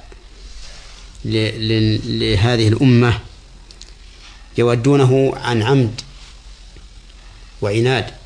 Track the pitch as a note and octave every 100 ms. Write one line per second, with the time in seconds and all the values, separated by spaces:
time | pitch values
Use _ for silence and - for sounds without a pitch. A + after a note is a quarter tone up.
0 | - - - - - - - - - -
1 | - - A2 A2 A2 A2 A2 A2 A2 G#2+
2 | A#2+ A2+ A2+ G#2 A#2+ A#2 G#2+ A2+ C3+ A#2+
3 | A#2+ - - - - - - - - -
4 | - - - - - - A#2+ A#2+ C3 C#3+
5 | C3 C3+ C3+ - A#2 A#2 A2 C#3 A2+ -
6 | - - - - - - - - - -
7 | - - - - - - G#2 G#2+ B2 B2+
8 | - -